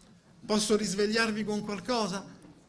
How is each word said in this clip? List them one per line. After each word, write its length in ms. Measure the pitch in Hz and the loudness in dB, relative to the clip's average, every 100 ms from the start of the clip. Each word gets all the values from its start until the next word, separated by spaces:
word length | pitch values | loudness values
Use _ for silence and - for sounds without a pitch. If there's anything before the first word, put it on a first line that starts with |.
| - - - - - | -20 -20 -20 -10 0
Posso 300 | 214 208 208 | 2 4 2
risvegliarvi 680 | 208 190 208 226 226 208 | 2 0 2 2 2 0
con 180 | 208 208 | -2 -4
qualcosa?" 800 | 208 202 - 240 202 196 - - - - | -4 -6 -2 0 0 -4 -10 -18 -20 -20